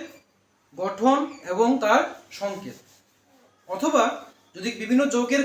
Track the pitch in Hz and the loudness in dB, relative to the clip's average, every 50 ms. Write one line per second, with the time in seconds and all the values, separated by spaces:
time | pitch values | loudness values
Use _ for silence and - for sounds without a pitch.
0 | 330 - - - _ _ _ _ _ _ _ _ _ _ 139 175 185 202 196 196 | -6 -10 -16 -20 _ _ _ _ _ _ _ _ _ _ -10 -6 -6 -6 -4 0
1 | 226 262 277 285 302 - - - - 180 180 202 233 240 269 254 220 208 233 285 | 2 4 4 2 0 -4 -10 -12 -8 -4 0 2 2 2 2 2 2 4 4 4
2 | - - - - - - - - 196 202 196 190 - 123 - - _ _ _ _ | 2 0 -6 -14 -20 -18 -12 -8 -8 -8 -8 -8 -12 -14 -16 -18 _ _ _ _
3 | _ _ _ _ _ _ _ _ _ _ _ _ _ - 185 190 294 311 294 254 | _ _ _ _ _ _ _ _ _ _ _ _ _ -10 -8 -4 -2 2 2 2
4 | 220 - - - - - - _ _ _ - 180 185 233 - - 220 208 247 262 | 2 2 0 -6 -12 -18 -20 _ _ _ -14 -8 -8 -8 -6 -6 -2 2 2 2
5 | 285 - 240 240 240 240 269 285 269 | 2 2 0 0 0 0 0 0 2